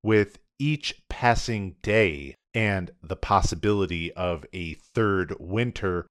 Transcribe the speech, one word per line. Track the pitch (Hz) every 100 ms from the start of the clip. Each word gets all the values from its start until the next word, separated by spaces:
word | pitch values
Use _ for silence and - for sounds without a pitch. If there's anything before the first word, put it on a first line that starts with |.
with | 107 107 101 - _ -
each | 143 147 - - -
passing | - 120 117 - 110 95 -
day | - 107 101 71 69 - _
and | 113 107 98 87 -
the | 80 -
possibility | - 101 - 82 104 104 92 87 82
of | - 90 85 -
a | 92 82 76
third | _ - 107 98 87 -
winter | 82 101 123 - 98 87 -